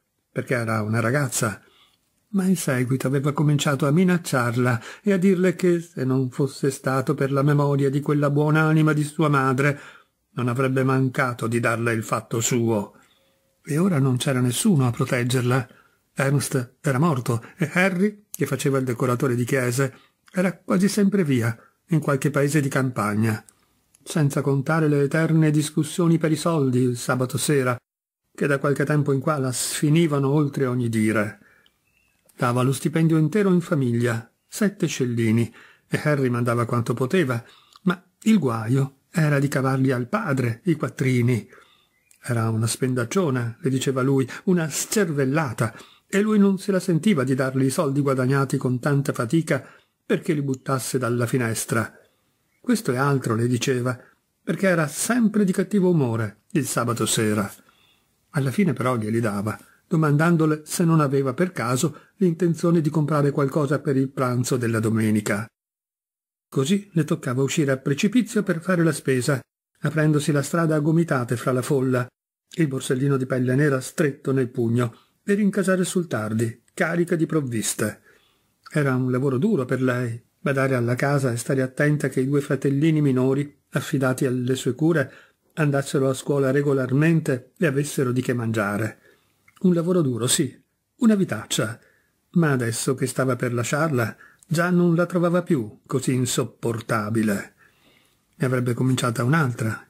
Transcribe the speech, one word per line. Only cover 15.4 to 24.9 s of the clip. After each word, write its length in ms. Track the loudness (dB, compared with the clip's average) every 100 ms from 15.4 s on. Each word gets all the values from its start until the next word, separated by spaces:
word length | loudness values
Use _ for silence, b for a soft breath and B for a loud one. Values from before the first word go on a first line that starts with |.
| 0 0 -2 b b b _
Ernst 600 | -4 0 0 0 -4 -4 _
era 200 | -2 2
morto 420 | 2 0 -2 -4 B -6
e 120 | -4
Harry, 540 | 0 0 2 -2 -2 _
che 160 | -6 -4
faceva 320 | -2 0 0
il 60 |
decoratore 500 | -2 -2 0 0 0
di 100 | 0
chiese, 520 | 0 0 0 0 -2 B B _ _
era 240 | -2 -2 -2
quasi 320 | -2 2 2
sempre 360 | 2 2 2
via, 320 | 2 2 0 -4 b b -2
in 100 | -2
qualche 320 | 0 0 0
paese 300 | 0 2 2
di 80 | 0
campagna. 760 | 0 -2 -2 -2 0 0 -2 -8 _ _ _ _ _
Senza 360 | -6 0 0 0
contare 460 | 0 0 0 0
le 160 | 2